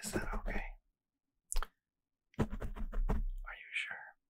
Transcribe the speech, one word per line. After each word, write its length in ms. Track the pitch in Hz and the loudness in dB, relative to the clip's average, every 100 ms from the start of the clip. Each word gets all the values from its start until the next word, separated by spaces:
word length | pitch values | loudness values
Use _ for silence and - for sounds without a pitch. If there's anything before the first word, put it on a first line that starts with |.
Is 80 | - | 0
that 140 | - - | 0 0
okay? 280 | - - - - - _ _ _ _ _ _ _ - - _ _ _ _ _ _ - | 0 0 0 -2 -10 _ _ _ _ _ _ _ 2 2 _ _ _ _ _ _ 0
Are 60 | |
you 1300 | - - - - - - - - - - - - - | 0 2 -4 -2 0 2 4 4 2 -2 -6 -12 -6
sure? 340 | - - - - - | -4 -4 -6 -10 -18